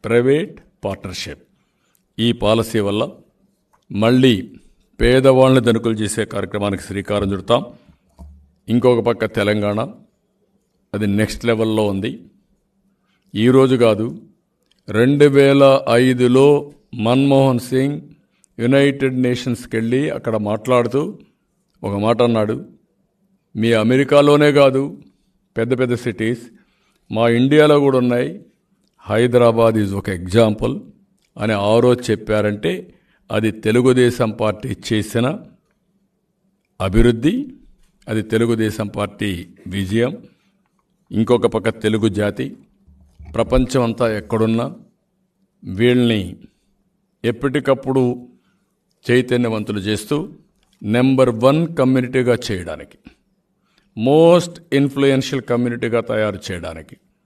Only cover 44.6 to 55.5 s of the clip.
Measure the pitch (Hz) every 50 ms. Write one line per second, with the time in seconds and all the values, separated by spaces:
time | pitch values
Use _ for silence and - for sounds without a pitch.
44.6 | 123 143 180 - - _ _ _ _ _ _ _ _ _ _ _ _ _ _ _
45.6 | - 101 92 95 117 123 123 123 120 117 113 104 90 87 - - - - _ _
46.6 | _ _ _ _ _ _ _ _ _ _ _ _ - 117 110 117 143 139 127 135
47.6 | 123 139 131 - - 131 131 135 127 123 123 - - - _ _ _ _ _ _
48.6 | _ _ _ _ _ _ _ _ - - 123 127 123 123 127 120 123 113 110 107
49.6 | 101 107 104 101 92 107 107 101 - - 151 151 160 - - - _ _ _ _
50.6 | _ _ _ - - 104 110 123 127 135 135 131 127 123 113 110 123 135 147 156
51.6 | 170 160 170 151 127 131 131 131 123 123 131 131 123 123 117 110 - - 101 90
52.6 | 87 87 78 71 69 - _ _ - - _ _ _ _ _ _ _ _ _ _
53.6 | _ _ _ _ _ _ - 110 110 131 147 160 165 170 175 170 170 175 - -
54.6 | - - 135 139 143 139 139 139 139 139 135 131 127 - 143 131 - -